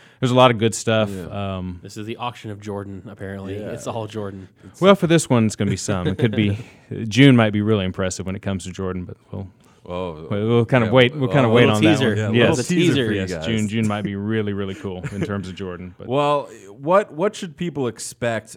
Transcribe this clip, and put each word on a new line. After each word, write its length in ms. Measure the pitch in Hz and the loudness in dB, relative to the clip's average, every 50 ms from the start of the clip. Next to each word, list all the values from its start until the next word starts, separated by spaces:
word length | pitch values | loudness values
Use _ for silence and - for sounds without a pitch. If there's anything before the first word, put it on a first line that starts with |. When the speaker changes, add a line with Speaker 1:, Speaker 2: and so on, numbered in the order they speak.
| - - _ _ | -20 -20 _ _
Speaker 1:
there's 140 | - 127 | 0 4
a 20 | 123 | 6
lot 160 | 127 127 123 | 8 8 8
of 80 | 117 104 | 6 4
good 160 | 113 113 107 | 2 0 0
stuff. 340 | - - 117 110 110 107 98 | -2 -2 0 2 2 2 0
Speaker 2:
Yeah. 460 | 98 95 85 82 101 101 101 98 95 92 | -2 -8 -10 -10 -8 -8 -6 -6 -6 -6
Speaker 1:
Um, 200 | 92 92 90 87 | -8 -8 -10 -12
Speaker 3:
This 160 | 85 98 - | -14 -14 -14
is 100 | 110 104 | -12 -12
the 100 | 110 117 | -10 -10
auction 340 | 101 120 123 120 - - 107 | -8 -10 -10 -10 -10 -12 -14
of 100 | 104 98 | -14 -12
Jordan, 440 | 104 107 101 101 101 98 98 95 90 - | -10 -10 -8 -8 -8 -10 -12 -14 -16 -16
apparently. 460 | 98 - 104 95 98 98 95 95 98 | -16 -12 -12 -10 -10 -10 -10 -10 -10
Speaker 2:
Yeah. 140 | 104 104 95 | -10 -10 -10
Speaker 3:
It's 160 | - - - | -10 -10 -10
all 220 | 131 117 117 107 104 | -8 -8 -8 -8 -8
Jordan. 400 | 107 110 104 98 98 98 95 - _ _ - | -8 -8 -8 -8 -10 -12 -16 -18 _ _ -20
Speaker 2:
It's 160 | 98 - - | -20 -4 2
Speaker 1:
well, 160 | 170 196 196 | 4 6 6
for 100 | - - | 6 4
this 240 | 160 170 160 - - | 2 2 2 2 2
one, 160 | 131 117 110 | 2 2 4
it's 80 | 107 - | 2 0
gonna 160 | - 107 98 | 0 -2 -2
be 60 | 95 | -2
some. 320 | 92 - - 101 92 90 90 | -2 -2 -4 -4 -2 -2 -2
It 100 | 95 - | 0 0
could 160 | - 113 104 | 0 0 2
be, 240 | 107 107 101 98 107 - - - - | 2 2 2 0 -2 -6 -14 -20 -20
Speaker 2:
<laughs> 220 | _ - 104 101 113 113 | _ -12 -10 -8 -6 -2
Speaker 1:
June 280 | 104 123 139 139 127 | 4 8 8 8 8
might 140 | 120 110 107 | 8 6 4
be 100 | 101 104 | 2 0
really 220 | 104 107 110 104 92 | 2 2 2 2 0
impressive 420 | 92 92 - 95 92 - - 92 | -2 -2 -2 -4 -4 -4 -4 -6
when 80 | 92 95 | -6 -8
it 80 | 101 | -6
comes 220 | - 101 98 92 - | -4 -4 -4 -4 -6
to 80 | 92 | -8
Jordan, 320 | 87 - 95 92 92 90 90 | -8 -6 -6 -6 -6 -6 -8
but 100 | 92 92 - _ _ | -10 -14 -18 _ _
we'll, 180 | - 98 98 95 - _ _ _ _ _ - | -12 -12 -12 -12 -16 _ _ _ _ _ -16
Speaker 2:
Oh, 400 | - 87 90 92 87 80 76 80 - | -12 -8 -8 -8 -8 -8 -10 -8 -6
Speaker 1:
we'll, 180 | 110 101 107 113 | -4 -2 0 2
we'll 160 | 120 120 113 | 4 4 4
kinda 220 | - 135 127 113 | 4 2 2 4
Speaker 2:
yeah, 60 | 104 | 4
Speaker 1:
wait. 220 | 113 131 123 120 - | 4 4 4 4 0
We'll 140 | 151 131 127 | -2 -2 0
kinda 200 | 139 143 127 113 | 2 2 4 4
Speaker 2:
oh, 40 | |
Speaker 1:
wait 140 | 110 - 120 | 6 6 6
Speaker 3:
little 100 | 110 107 | 6 4
Speaker 1:
on 60 | 107 | 4
Speaker 3:
teaser. 320 | 110 107 104 135 135 110 104 | 4 4 4 2 2 0 0
Speaker 1:
that 100 | 104 110 110 | 0 0 2
one. 60 | 113 | 4
Speaker 2:
Yeah, 100 | 120 117 101 | 4 4 4
Speaker 1:
Yes. 80 | 160 | 2
Speaker 2:
little 80 | 131 117 | 0 0
teaser 280 | - 180 175 175 170 | 0 0 2 2 4
for 40 | - | 2
Speaker 3:
Teaser, 160 | 139 123 110 | 2 0 0
Speaker 2:
you 80 | 104 98 | -2 -2
Speaker 3:
yes. 120 | 95 90 | -2 -4
Speaker 2:
guys. 140 | 90 82 78 | -4 -4 -4
Speaker 1:
June, 220 | - 113 110 107 104 | -2 -2 0 0 0
June 180 | 104 113 110 | 0 0 0
might 160 | 107 104 104 | 0 -2 -2
be 140 | 104 104 101 | -4 -6 -6
really, 380 | 98 101 107 110 110 104 104 101 | -4 -4 -2 -2 -2 -2 -2 -4
really 200 | 98 101 95 95 | -4 -6 -6 -8
cool 300 | - - 101 92 90 90 - | -8 -8 -10 -8 -8 -10 -8
in 80 | 104 101 | -6 -6
terms 260 | 101 98 101 101 87 92 | -4 -4 -4 -6 -6 -8
of 60 | 90 | -10
Jordan. 400 | 85 98 90 87 85 90 90 92 - | -10 -10 -10 -10 -12 -14 -16 -16 -14
But 100 | 98 110 | -8 -4
Speaker 2:
Well, 380 | 123 143 143 147 147 143 123 - - 110 98 95 | -2 0 0 0 0 -2 -2 -6 -14 -20 -20 -20
what, 420 | 101 127 139 151 180 202 214 - | -18 -8 0 2 4 4 2 0
what 240 | 143 151 185 208 208 | -4 -4 -4 -4 -4
should 200 | - 208 175 143 | -6 -10 -12 -8
people 300 | - 180 175 139 147 131 | -6 -6 -6 -4 -4 -4
expect, 720 | 120 - - - - - - 123 120 113 107 107 - - | -4 -4 -6 -12 -14 -10 -6 -4 -4 -4 -4 -6 -10 -16